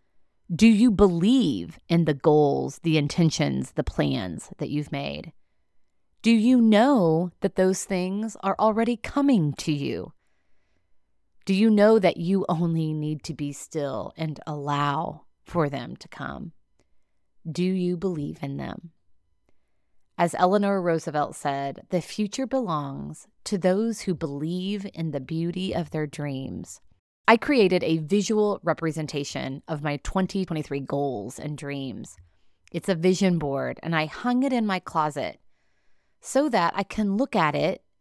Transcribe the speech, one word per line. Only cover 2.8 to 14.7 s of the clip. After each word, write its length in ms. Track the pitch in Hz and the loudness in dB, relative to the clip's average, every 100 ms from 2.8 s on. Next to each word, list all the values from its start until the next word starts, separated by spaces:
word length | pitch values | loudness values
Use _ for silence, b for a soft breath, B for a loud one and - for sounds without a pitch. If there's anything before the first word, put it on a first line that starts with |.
the 140 | 170 156 | 0 2
intentions, 760 | 147 - 165 - 143 131 - | 2 2 2 2 0 -2 -4
the 120 | - | -4
plans 640 | 139 - 147 135 92 80 - - | -4 -2 -2 -2 -6 -10 -14 -10
that 140 | 147 | -8
you've 200 | 147 143 | -6 -6
made? 440 | 143 143 143 165 - _ _ _ _ _ _ _ _ | -8 -8 -10 -14 -20 _ _ _ _ _ _ _ _
Do 80 | 226 | 2
you 320 | 233 220 254 | 4 6 6
know 720 | 226 208 254 269 170 160 180 - | 6 6 6 6 4 2 0 -4
that 140 | 196 - | -4 2
those 280 | 185 190 | 2 2
things 540 | - 185 185 196 220 - | -2 -4 -2 -4 -6 -6
are 140 | 196 - | -4 0
already 380 | 220 214 226 240 | 2 2 0 -2
coming 560 | - - 285 240 151 139 | -4 0 4 4 2 0
to 120 | - | -4
you? 440 | 147 135 87 - - _ _ _ _ _ _ _ _ _ _ _ _ | -2 -2 -6 -8 -14 _ _ _ _ _ _ _ _ _ _ _ _
Do 80 | - | -2
you 160 | 190 220 | 4 6
know 300 | 208 208 226 | 6 8 6
that 180 | 185 - | 4 2
you 300 | 170 196 - | 0 0 0
only 460 | 165 170 165 156 | 0 0 0 -2
need 280 | 156 151 151 | -2 -4 -6
to 100 | - | -8
be 180 | 139 143 | -8 -8
still 600 | 139 - 160 139 127 - - | -8 -10 -6 -4 -6 -8 -8
and 240 | 160 147 - | -8 -6 -10
allow 800 | 151 143 | -8 -4